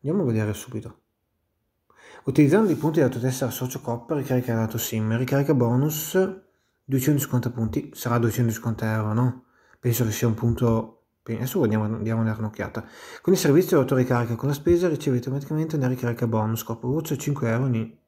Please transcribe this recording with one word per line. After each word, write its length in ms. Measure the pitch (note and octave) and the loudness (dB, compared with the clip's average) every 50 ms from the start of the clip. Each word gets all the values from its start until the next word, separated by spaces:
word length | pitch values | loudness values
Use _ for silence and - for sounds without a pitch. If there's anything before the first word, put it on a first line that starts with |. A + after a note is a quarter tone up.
Andiamo 220 | _ C#3 E3 G#3 F3 | _ -2 0 0 2
a 20 | |
vedere 280 | B2+ A2+ A2 G#2+ G#2 G#2 | 2 2 0 0 0 -2
subito. 480 | - - - B2 A2+ - - - _ _ _ _ _ _ _ _ _ _ _ _ _ _ _ _ _ _ _ _ _ - - - - - | -6 -8 -10 -10 -10 -10 -12 -18 _ _ _ _ _ _ _ _ _ _ _ _ _ _ _ _ _ _ _ _ _ -20 -20 -20 -12 -8
Utilizzando 460 | - B2+ D3+ D3+ C#3 D3+ G#3 A3 G3+ | -2 4 6 6 6 6 6 4 4
i 40 | D#3 | 2
punti 240 | B2 D#3+ E3 D#3 E3+ | 2 0 0 2 4
della 120 | D3 B2 | 2 2
tua 100 | - B2 | 2 0
tessera 280 | A2+ C3 B2+ - C#3 A#2+ | -2 -2 -2 -2 -4 -4
socio 320 | G#2 - C3 B2+ - C3+ | -4 -4 -6 -6 -6 -8
Coop 260 | - - A#2 A#2 - - | -6 -6 -6 -6 -4 -4
per 100 | D#3+ D3 | -4 -4
ricaricare 420 | C3 C#3+ C3 B2+ B2 B2+ A#2 A2+ | -2 0 0 0 0 0 0 0
la 80 | A2+ A2 | 0 0
tua 120 | - A#2 | -2 -4
sim. 360 | - - - A2 A2 A2 A2+ | -6 -4 -4 -2 -2 0 0
Ricarica 380 | A#2 B2+ B2 - C#3 C#3+ C#3+ D#3 | 0 0 0 0 0 2 2 2
bonus, 640 | C3 A#2+ A2+ A#2+ B2+ C#3 D3+ D3+ D3+ - - - F#3 F#3+ F#3+ - - _ _ _ _ _ _ _ _ _ | 2 4 4 4 2 2 0 -2 -4 -8 -2 0 0 0 0 -2 -10 _ _ _ _ _ _ _ _ _
duecentocinquanta 680 | - C3+ C3+ B2+ - D3+ C#3 - - - B2 A2+ B2 | -2 -2 0 2 2 2 2 2 0 0 0 0 -2
punti, 420 | A#2+ A#2+ A2+ A2 - - - - - | -4 -2 -4 -2 -2 -4 -6 -6 -14
sarà 240 | - - B2 A#2 A#2+ | -8 -2 0 2 2
duecentocinquanta 760 | A#2 A#2 G#2 - A#2+ A2+ A2 - - A#2 A2+ A2 - A2 A2 | 2 2 2 2 0 0 0 -2 -4 -6 -4 -2 -2 -2 -2
euro, 200 | A2 G#2+ G#2+ G#2+ | 0 -2 0 0
no? 320 | A2+ B2 C3 - - _ _ _ _ _ _ _ _ | 2 2 0 0 -4 _ _ _ _ _ _ _ _
Penso 240 | _ B2 A#2 - B2+ | _ -2 0 0 0
che 80 | A2 | -2
sia 160 | G#2+ - - A#2 | 0 0 0 0
un 60 | A2 | 0
punto, 720 | A2 - A#2 A2+ - B2+ A#2 A2+ A2+ A2 - - _ _ _ _ _ _ | 2 0 0 0 2 2 2 2 2 0 -4 -12 _ _ _ _ _ _
pe-, 120 | - A2+ | -8 -6
adesso 260 | A2+ B2 C3 - G3 C#3+ | -6 -6 -4 0 0 2
andiamo, 220 | A2 G#2+ G#2+ G#2+ | 2 2 0 0
andiamo 360 | G#2+ A2 - G#2+ A2 A2+ A2+ | -2 -4 -4 -2 -2 0 0
a 40 | A2+ | 0
dare 140 | A2 G#2+ A2 | 0 -2 -2
un'occhiata. 460 | A2 G#2+ - - - - - A#2 - - - - - - - - | -6 -8 -6 -6 -8 -8 -8 -10 -12 -12 -16 -20 -20 -20 -20 -6
Con 120 | _ - F#3+ | _ 0 2
il 60 | F#3 | 2
servizio 400 | - D#3 C#3 D#3+ F#3 - - D3+ | 4 4 4 4 4 4 4 2
autoricarica 560 | C3 B2+ C#3+ B2+ B2 B2+ C3 A#2 A#2+ A#2 A#2+ | 4 4 2 2 2 2 2 0 2 0 -2
con 140 | A2+ - C#3 | -2 -2 -2
la 40 | D3 | -4
spesa 340 | C#3 - F3 F3 E3+ F3+ F3+ | -2 2 2 2 4 2 0
ricevete 380 | D#3 C#3+ - D3 B2+ B2 A#2+ | -2 -2 -2 0 0 0 -2
automaticamente 500 | - C3 C#3+ C#3 - D#3 D#3 D#3+ D#3 D#3 | -2 -6 -6 -6 -4 -4 -4 -2 -2 -2
una 120 | D3+ C3 B2+ | -2 0 0
ricarica 400 | B2+ B2 - A#2+ A#2 A#2 B2 A2+ | -2 -2 -2 -4 -2 -2 -2 0
bonus 360 | A2 A2 G#2+ G#2+ A2 A2+ - | 0 0 0 0 -2 -4 -4
Coop 180 | - A#2 A2+ | -8 -10 -8
Voce, 360 | - B2 C3+ D#3+ D#3 - D#3 C3 | -4 -4 -4 -2 -2 -4 -6 -4
cinque 320 | - - C#3+ C#3 - A#2 | -2 -4 -4 -2 0 0
euro 160 | A2+ A#2+ C3 | 0 0 0
ogni 340 | C3+ A#2+ A2+ A2+ A2+ - _ _ | 0 0 -2 -2 -6 -10 _ _